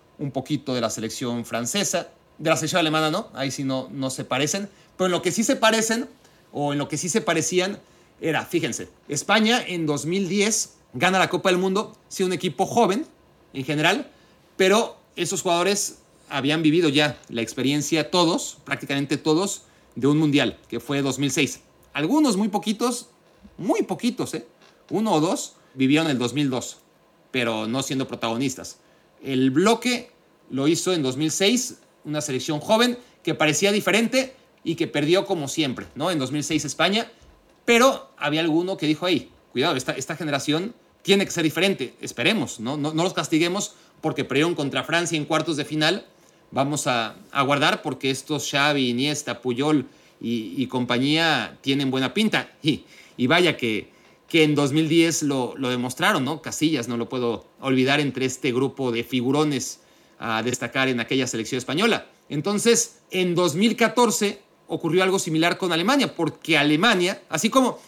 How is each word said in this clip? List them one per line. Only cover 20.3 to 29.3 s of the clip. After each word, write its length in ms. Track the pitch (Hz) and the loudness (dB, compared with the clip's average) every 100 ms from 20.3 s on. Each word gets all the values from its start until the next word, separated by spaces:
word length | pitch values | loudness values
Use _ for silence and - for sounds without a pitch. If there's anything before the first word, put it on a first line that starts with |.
| 143 120 - - | 4 2 -2 -10
que 120 | 117 | -10
fue 220 | - 143 | -4 -2
dos 160 | 139 123 | -2 -2
mil 120 | 139 | -2
seis. 300 | 147 131 - _ _ _ | 0 -2 -2 _ _ _
Algunos 420 | 143 156 294 294 190 | -4 0 2 2 2
muy 120 | 214 | 0
poquitos, 600 | 202 - 214 240 247 - _ _ _ - - | -2 -2 -2 -2 -4 -10 _ _ _ -20 -8
muy 260 | 180 403 | -2 0
poquitos, 520 | 233 190 240 - 131 | -2 -2 -2 -2 -6
¿eh? 120 | - - _ - _ - | -6 -12 _ -20 _ -6
Uno 240 | 185 220 | -2 2
o 60 | 165 | 2
dos 340 | 160 277 - - _ | 2 0 -6 -14 _
vivieron 360 | 135 131 151 165 | 0 2 4 2
el 80 | 123 | 0
dos 160 | 123 | 0
mil 160 | 131 143 | 0 -2
dos, 280 | 127 - - _ _ _ _ _ | -2 -6 -14 _ _ _ _ _
pero 360 | 131 117 110 110 | -4 -2 -2 -2
no 160 | 123 | -4
siendo 240 | 131 139 135 | -4 -4 -4
protagonistas. 720 | 123 117 113 135 - - - _ _ _ _ | -4 -4 -2 -4 -6 -14 -18 _ _ _ _
El 280 | 135 | -4